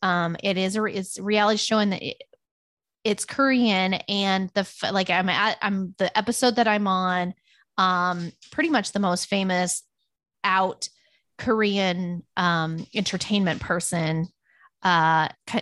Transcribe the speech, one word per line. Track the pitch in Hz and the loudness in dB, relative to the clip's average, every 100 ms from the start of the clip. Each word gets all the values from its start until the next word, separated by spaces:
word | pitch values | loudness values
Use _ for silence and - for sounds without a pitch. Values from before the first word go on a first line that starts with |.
um, | 190 175 170 165 | -2 0 0 -2
it | - 185 | -2 0
is | 190 214 | 0 0
a | |
re-, | 214 | -2
it's | 190 185 - | -4 -8 -8
a | |
reality | 196 214 208 214 | 0 2 2 2
show, | - 220 | 2 2
and | 208 190 | 2 0
it, | - - - _ _ _ _ _ _ _ | -6 -10 -16 _ _ _ _ _ _ _
it's | 220 208 - | -2 -2 -4
Korean, | - 269 254 233 190 185 190 | 0 2 4 4 2 0 -2
and | - 202 196 190 185 | -4 -2 0 0 -2
the | 208 | -4
f-, | 190 - - | -4 -4 -2
like, | 196 185 | -2 0
I'm | 180 185 | 0 2
at, | 170 214 - | 2 0 0
I'm, | 202 196 185 - | -2 -2 -4 -2
the | 185 220 | 0 0
episode | 208 240 254 233 | 0 2 2 2
that | 226 | 2
I'm | 208 202 | 2 2
on, | 185 185 180 180 - _ _ _ - | 0 0 0 -2 -6 _ _ _ 0
um, | 185 180 180 175 170 - - | 2 2 0 -2 -6 -12 -10
pretty | - 330 | -2 0
much | 262 190 | 0 0
the | 202 | 0
most | 196 180 - | 0 0 -2
famous | 196 190 180 180 - - _ _ _ _ _ | -2 0 0 0 -4 -10 _ _ _ _ _
out | 202 190 190 - - _ _ _ _ - | 0 2 0 -4 -12 _ _ _ _ -6
Korean, | - 220 208 202 190 175 175 175 - - | -2 2 2 2 0 -2 -4 -6 -8 -2
um, | 175 170 160 160 - 208 | 0 2 -2 -6 -6 -4
entertainment | 190 185 - 208 185 151 | -4 -4 0 0 2 -2
person, | - 175 - 170 160 160 170 _ _ _ - _ | -2 -4 -2 -2 -2 -2 -4 _ _ _ -20 _
uh, | 185 170 160 160 156 - - | 2 4 4 4 0 -6 -6
c-, | 240 | -4